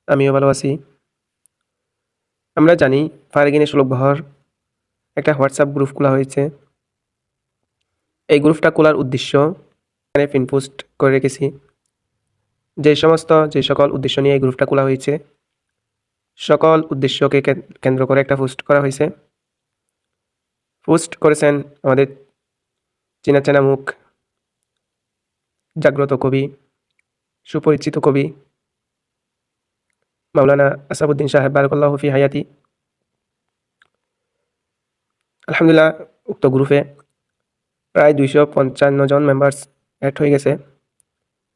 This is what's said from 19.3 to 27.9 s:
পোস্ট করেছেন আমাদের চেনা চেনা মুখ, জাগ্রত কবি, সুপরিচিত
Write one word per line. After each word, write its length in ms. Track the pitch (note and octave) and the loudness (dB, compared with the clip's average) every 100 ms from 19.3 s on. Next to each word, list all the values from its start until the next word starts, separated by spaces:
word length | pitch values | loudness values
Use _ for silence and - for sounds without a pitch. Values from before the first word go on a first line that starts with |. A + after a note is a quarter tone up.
| _ _ _ _ _ _ _ _ _ _ _ _ _ _ _ | _ _ _ _ _ _ _ _ _ _ _ _ _ _ _
পোস্ট 320 | - E3 - - | -2 -2 -2 -2
করেছেন 460 | D#3+ D3+ D3+ C#3+ - _ | 0 2 0 0 -6 _
আমাদের 440 | C#3 C3 C#3 - _ _ _ _ _ _ _ _ _ _ | 0 0 0 -4 _ _ _ _ _ _ _ _ _ _
চেনা 180 | - C#3 | -2 0
চেনা 200 | C#3 C#3+ | 2 0
মুখ, 320 | C#3 C3+ C3+ - _ _ _ _ _ _ _ _ _ _ _ _ _ _ _ _ _ D#3+ | 0 -2 -6 -16 _ _ _ _ _ _ _ _ _ _ _ _ _ _ _ _ _ -2
জাগ্রত 340 | D3 C#3 C#3 | 0 0 -2
কবি, 360 | C3 C3 C3+ C#3+ C#3 _ _ _ _ _ _ _ _ | -2 -2 -2 -4 -10 _ _ _ _ _ _ _ _
সুপরিচিত 540 | _ D#3 D#3 C#3+ D3+ | _ -4 0 0 -2